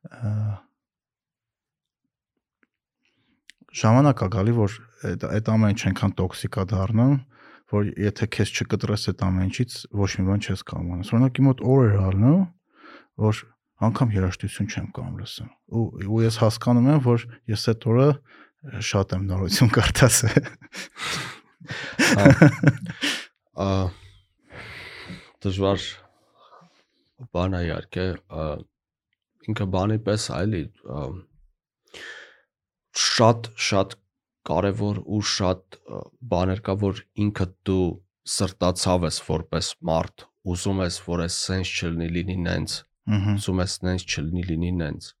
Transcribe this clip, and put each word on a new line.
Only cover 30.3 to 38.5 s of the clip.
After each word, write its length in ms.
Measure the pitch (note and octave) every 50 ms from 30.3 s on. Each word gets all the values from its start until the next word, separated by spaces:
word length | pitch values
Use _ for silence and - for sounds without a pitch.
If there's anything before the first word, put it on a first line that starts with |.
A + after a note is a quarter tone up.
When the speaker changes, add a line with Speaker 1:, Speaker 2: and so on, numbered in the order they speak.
| A#1+ C2+
Speaker 2:
էլի, 240 | F#2 G#2+ G#2+ E2+ C#2+ - _ _ _
ա, 180 | - B1+ D2 C#2+ C2 F#2+ F2+ - _ _ _ _ _ _ _ _ _ _ _ _ _ - - - - - - - - _ _ _ _ _ _ _ _ _ _ _ _ _
շատ, 560 | - - - - - A#2 A2+ A#2 A2+ - - -
շատ 420 | - - - - G2 F#2+ - - _ _ _ _ _ _ _ _ _ _
կարևոր 580 | - - E2+ F#2+ G2 F#2+ A2 G#2 G#2 G#2 G#2 -
ու 180 | C2+ G2 G#2+ G2+
շատ, 540 | - - - G2+ F2+ F#2 F2+ _ _ - _
ա, 220 | _ - G#1+ G1+ - - _ _
բաներ 420 | B2+ A#2 G2 F2 F2+ F#2 F#2 G#2 -
կա, 140 | - G2
որ 260 | G#2 G#2 G2 F#2+ G#2+ - _ _
ինքդ 380 | - G#2 G#2 G2+ - F#2+ F2+ - _
դու 260 | _ - F#2+ F#2 F#2 F2 E2 - _ _ _ _ _
սրտացավ 800 | - - - G2+ F#2